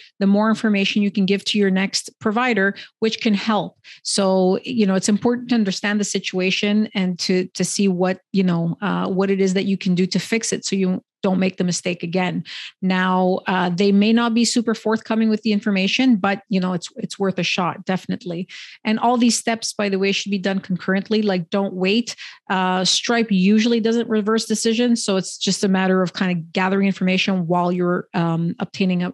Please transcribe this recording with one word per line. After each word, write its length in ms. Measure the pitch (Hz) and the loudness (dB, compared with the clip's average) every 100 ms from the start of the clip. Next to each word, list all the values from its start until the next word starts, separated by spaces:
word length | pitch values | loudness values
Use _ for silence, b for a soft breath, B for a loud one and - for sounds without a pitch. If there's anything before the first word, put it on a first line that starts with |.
| B - | B -2
the 80 | 196 | 2
more 220 | 202 220 | 4 2
information 520 | 214 220 196 196 214 | 2 2 2 2 0
you 80 | 202 | 0
can 160 | 202 185 | 2 2
give 180 | 196 - | 0 0
to 120 | 208 | 0
your 140 | 196 | 2
next 400 | 190 196 - - - | 2 0 -4 -8 -6
provider, 560 | 220 220 254 208 196 B B _ | -2 0 0 2 0 B B _
which 220 | 220 220 | -4 0
can 120 | 233 | 0
help. 460 | 196 226 208 180 - B B | 0 0 -2 -2 -10 B B
So, 560 | - - 190 190 185 190 | -4 0 2 4 2 0
you 220 | - 233 196 | -2 0 2
know, 80 | |
it's 160 | 190 202 | 2 2
important 400 | 202 240 240 240 | 2 0 -2 0
to 60 | 240 | 0
understand 440 | 190 - 202 208 | 0 -2 -2 -2
the 40 | |
situation 840 | 202 202 - 185 185 - 208 214 214 | -2 -4 -4 -2 0 0 0 0 0
and 240 | 202 185 170 | -2 -2 -2
to, 280 | - 185 185 | 0 0 -2
to 180 | - 180 | -4 -4
see 220 | - 196 | 0 0
what, 320 | 180 185 185 _ | 2 0 -2 _
you 100 | 196 | 0
know, 340 | 185 170 170 - | 2 0 -2 -4
uh, 240 | 196 175 185 | -4 -2 -2
what 240 | 185 196 | 0 0
it 100 | 196 | 2
is 140 | 190 190 | 0 0
that 100 | 196 | -2
you 120 | 196 | -2
can 180 | 190 180 | 0 0
do 100 | 185 | 0
to 140 | 180 | -2
fix 340 | - 226 - | -2 -4 -2
it 100 | - | -6
so 120 | - 196 | -4 -2
you 280 | 185 180 - _ | 0 -2 -8 _
don't 160 | 196 185 | -2 0
make 180 | 190 185 | 0 -2
the 60 | |
mistake 400 | 180 170 180 175 | -4 -2 -6 -6
again. 400 | 175 185 180 175 B B B - | -4 -2 -2 -4 B B B -4
Now, 560 | 185 185 185 185 185 185 - | 0 2 2 2 2 0 -2
uh, 220 | 185 180 | -2 0
they 220 | 175 202 | 2 4
may 220 | 202 208 | 4 4
not 220 | 226 240 226 | 4 2 2
be 100 | 220 | 2
super 300 | 240 226 214 | 0 0 -2
forthcoming 520 | 214 214 - 220 220 | -2 -2 -2 0 2
with 140 | 214 | 0
the 120 | 220 | 0
information, 640 | 202 214 190 196 - 262 208 | 0 0 0 2 2 4 4
but, 260 | 196 196 - | 2 -2 -2
you 100 | 190 | -2
know, 140 | 185 | 0
it's, 140 | 175 - 247 | -4 -8 -12
it's 200 | 196 - | -12 -2
worth 220 | 196 185 | -2 0
a 40 | |
shot, 400 | 175 - 170 170 | -2 -2 -2 -4
definitely. 640 | 190 185 - 180 180 170 190 B B B | -4 -4 -4 -8 -6 -8 -10 B B B
And 160 | 220 220 | -2 0
all 180 | 233 247 | 2 4
these 180 | 240 - | 2 2
steps, 380 | - 220 - | -2 -4 -6
by 160 | - 202 | -4 -2
the 80 | 190 | 0
way, 140 | 196 | 0
should 180 | 190 202 | -2 -2
be 80 | 202 | -2
done 220 | 190 196 | -2 -4
concurrently. 640 | - 175 - 196 190 220 | -4 -4 0 -2 0 0
Like, 260 | 214 185 165 | 2 -2 -2
don't 240 | 202 196 | -2 -2
wait. 420 | 185 185 226 233 B B B - | -2 0 0 -2 B B B -4
Uh, 380 | 190 185 185 185 | -2 0 0 0
Stripe 460 | - - 233 226 | 0 0 0 2
usually 480 | 190 190 214 233 233 | 2 4 4 4 2
doesn't 280 | 220 233 233 | 2 0 0
reverse 380 | 220 202 226 - | 0 0 0 0
decisions. 580 | 214 226 226 247 233 | -2 0 2 2 2
So 140 | - 190 | 0 -2
it's 220 | 185 - | -2 -4
just 240 | 202 180 | -4 0
a 40 | 202 | 2
matter 360 | 190 190 185 | 2 2 2
of 100 | 180 | 0
kind 240 | - 185 175 | -2 -2 -2
of 160 | 165 | -4
gathering 320 | 185 185 196 196 | -2 0 2 0
information 600 | 180 185 185 - 190 165 | 0 0 0 0 -2 0
while 240 | 175 175 | 0 0
you're, 360 | 180 175 180 - | 0 0 0 -2
um, 420 | 170 170 165 170 - | -2 0 0 -2 -4
obtaining 420 | 170 - 190 175 | -8 -2 0 0
a, 100 | 180 | -2